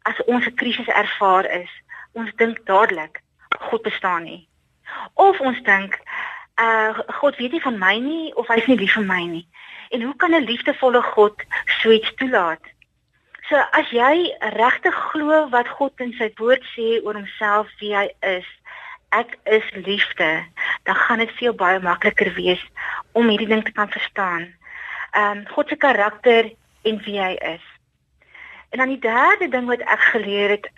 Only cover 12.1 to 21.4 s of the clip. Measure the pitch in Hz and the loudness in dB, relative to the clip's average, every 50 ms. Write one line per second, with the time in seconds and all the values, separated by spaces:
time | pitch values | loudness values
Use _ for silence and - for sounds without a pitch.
12.1 | - - 262 254 254 202 175 165 160 - - - _ _ _ _ _ _ _ _ | -6 -4 -2 0 2 2 2 0 -2 -6 -10 -20 _ _ _ _ _ _ _ _
13.1 | _ _ _ _ - - - - 302 277 - - - 311 302 - 233 233 240 277 | _ _ _ _ -20 -14 -4 0 2 2 2 2 2 0 0 0 0 2 4 4
14.1 | 311 349 349 294 - - - 214 202 208 226 254 254 - - 359 - - - - | 4 4 2 -2 -4 -6 -6 -4 0 2 2 2 2 2 0 0 0 -2 -6 -4
15.1 | - 311 294 294 311 311 302 262 240 240 240 - - - 277 269 - - 247 240 | -4 -2 2 4 4 4 4 2 0 0 0 0 -4 -4 -4 -4 -4 -6 -10 -8
16.1 | 226 - 226 214 - - 220 240 262 269 - - - 233 226 226 233 220 - 208 | -6 -4 -4 -4 -4 -2 2 2 2 2 0 -8 -8 -4 -2 -2 0 -2 -2 -4
17.1 | 208 208 196 185 - - 220 208 208 214 208 208 - - 208 208 208 202 202 - | -8 -8 -10 -12 -8 -4 -2 0 2 0 0 -2 -8 -10 -6 -4 -2 -2 -2 -4
18.1 | - - - 196 185 180 180 - - _ - - - - - - - - _ - | -6 -6 -4 -4 -4 -4 -6 -12 -20 _ -20 -20 -20 -20 -20 -20 -20 -14 _ -2
19.1 | 208 220 240 240 - - - - 220 220 214 - - 196 170 190 202 202 - - | -2 -2 -2 -2 -8 -8 -2 2 2 2 2 -2 -10 -10 -6 -4 -2 -2 -2 -2
20.1 | - - 175 156 160 165 170 - - - - - - - - 190 190 190 - - | 0 0 0 0 0 -2 -6 -10 -8 -6 -6 -4 -6 -4 -2 -2 0 0 0 0
21.1 | 233 226 233 226 - - | 0 0 -2 -4 -4 -2